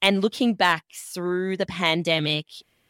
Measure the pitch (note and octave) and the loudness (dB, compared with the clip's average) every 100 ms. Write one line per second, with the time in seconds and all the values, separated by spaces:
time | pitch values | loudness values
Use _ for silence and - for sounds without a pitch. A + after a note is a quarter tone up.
0 | F#3+ G3 G#3 - A#3+ G#3 F3+ E3 - - | 2 4 2 2 0 2 2 2 -4 -18
1 | - - F3 F3+ F#3 F#3+ F#3+ E3+ F3 D#3+ | -14 -8 -4 -2 -2 -2 -4 -2 0 0
2 | E3 D#3+ D3+ D3+ D3+ - - _ _ | 2 0 0 -2 -6 -18 -20 _ _